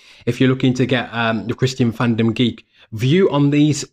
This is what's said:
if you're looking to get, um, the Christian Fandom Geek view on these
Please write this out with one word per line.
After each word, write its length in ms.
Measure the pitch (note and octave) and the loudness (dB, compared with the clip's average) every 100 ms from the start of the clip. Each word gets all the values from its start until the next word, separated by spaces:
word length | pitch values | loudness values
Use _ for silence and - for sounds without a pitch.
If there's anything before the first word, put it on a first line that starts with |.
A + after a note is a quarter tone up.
| - - - | -20 -12 -6
if 140 | - | 0
you're 80 | C3 | 0
looking 240 | C3 C3 B2 | 2 0 0
to 100 | B2 | 0
get, 240 | B2 - | -2 -4
um, 340 | A#2 A2+ A2+ G#2+ | -4 -2 -2 -4
the 60 | |
Christian 380 | A#2 C3 - A#2+ | -4 -4 0 -2
Fandom 400 | A2 A#2+ A2 A2+ | 0 -2 0 0
Geek 320 | A2 A#2+ A2 - _ - | 0 -2 -4 -14 _ -14
view 380 | G#2+ B2+ F3+ G3 | -4 0 2 2
on 180 | C#3+ C#3+ | 2 2
these 340 | D3 D3 C#3 - | 4 2 0 -6